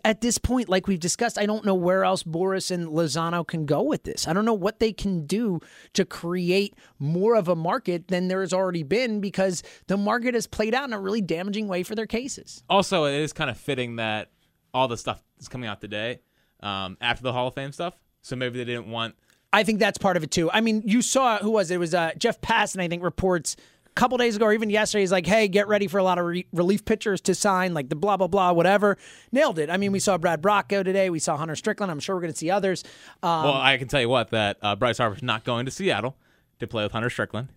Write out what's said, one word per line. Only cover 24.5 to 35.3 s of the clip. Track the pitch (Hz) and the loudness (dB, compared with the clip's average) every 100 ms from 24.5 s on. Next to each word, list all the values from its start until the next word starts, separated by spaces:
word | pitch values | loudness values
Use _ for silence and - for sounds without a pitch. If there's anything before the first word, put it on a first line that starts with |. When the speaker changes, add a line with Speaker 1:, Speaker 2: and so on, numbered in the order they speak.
Speaker 1:
even | 220 220 | 4 2
yesterday, | 208 214 208 | 2 2 2
he's | 190 | 2
like, | 185 170 | 2 4
"Hey, | 220 208 | 4 4
get | 190 202 | 2 2
ready | 208 196 | 2 2
for | 196 | 2
a | |
lot | 185 180 | 2 2
of | 175 | 0
re-, | 175 - | -4 -4
relief | 165 175 208 - | 0 2 2 0
pitchers | 220 220 185 | -2 0 -2
to | - 180 | 0 0
sign, | 208 185 185 | 2 2 0
like | 165 131 | -2 -4
the | 151 | -2
blah, | 202 190 | 0 2
blah, | 185 | 2
blah, | 196 180 | 4 4
whatever." | 170 170 202 202 190 - - - | 6 6 6 4 2 -6 -20 -2
Nailed | 247 302 165 | 2 2 2
it. | 147 | 0
I | 185 | 0
mean, | 202 | 0
we | 196 | 0
saw | 208 180 | 2 2
Brad | 175 160 | 2 2
Bracco | 185 202 - 196 185 | 4 2 2 0 2
today. | 190 190 | 2 2
We | 165 | 0
saw | - 147 | -2 -2
Hunter | 160 147 | -4 -4
Strickland. | 220 202 202 | -4 -2 -4
I'm | 151 | -4
sure | - 185 | -4 -4
we're | |
gonna | 170 - | -4 -4
see | 160 | -2
others. | 202 190 175 - - - - | 0 0 -2 -6 -20 -20 -6
Um, | 175 165 | 0 2
Speaker 2:
Well, | 143 135 | 2 2
I | 135 131 | 0 -2
can | 127 | -2
tell | 143 | 0
you | 120 | 2
what, | 127 110 | 0 0
that, | 113 101 98 | 0 -2 -2
uh, | 104 101 | -4 0
Bryce | 120 110 | 0 0
Harper's | 117 95 | -2 -2
not | 123 | -4